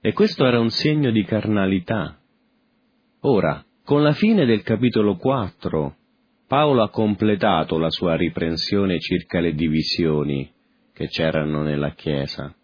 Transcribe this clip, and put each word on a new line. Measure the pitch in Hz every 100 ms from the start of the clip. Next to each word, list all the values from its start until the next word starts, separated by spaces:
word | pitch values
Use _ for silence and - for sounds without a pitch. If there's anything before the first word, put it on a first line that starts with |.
E | 110
questo | - 214 - 131
era | 120
un | 113
segno | - 151 151 139
di | 113
carnalità. | 98 107 101 104 95 98 87 110 78 80 _ _ _ _ _ _ _ _ _ _
Ora, | 143 113 82 73 - _
con | - 143
la | 147
fine | 147 214 220 131
del | 110
capitolo | - 110 120 110 104 92
quattro, | 127 135 95 - 92 82 71 - _ _ _ _ _
Paolo | 135 151 131
ha | 104
completato | - 110 101 107 104 92 85 80 82
la | 80
sua | - 90 82
riprensione | 85 - 85 82 - 101 98 87
circa | - 87 - 90
le | 85
divisioni | 76 80 78 76 - 82 76 73 69 67 _ _ _ _
che | _ 76
c'erano | - 82 80 76 76
nella | 76 73 71
Chiesa | - - 73 69 - 69 -